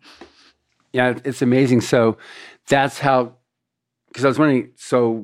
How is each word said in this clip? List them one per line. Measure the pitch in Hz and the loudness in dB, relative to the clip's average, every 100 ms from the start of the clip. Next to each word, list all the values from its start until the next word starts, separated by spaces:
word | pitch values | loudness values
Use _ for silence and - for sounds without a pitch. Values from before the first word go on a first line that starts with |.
| - - - _ _ _ _ _ _ | -16 -20 -20 _ _ _ _ _ _
Yeah, | 127 127 120 | -2 -2 -2
it's | 143 123 | -8 -2
amazing. | 127 127 131 123 | 2 2 2 2
So | - 127 113 107 - - - - - | 2 2 2 -2 -10 -20 -20 -16 -2
that's | 139 135 - | 0 0 -2
how, | 139 131 117 - _ _ _ _ _ _ _ | 0 0 -2 -10 _ _ _ _ _ _ _
'cause | - | -4
I | 135 | -2
was | 131 | 2
wondering, | 151 127 - | 0 0 -4
so | _ - 127 117 113 | _ -4 0 0 -2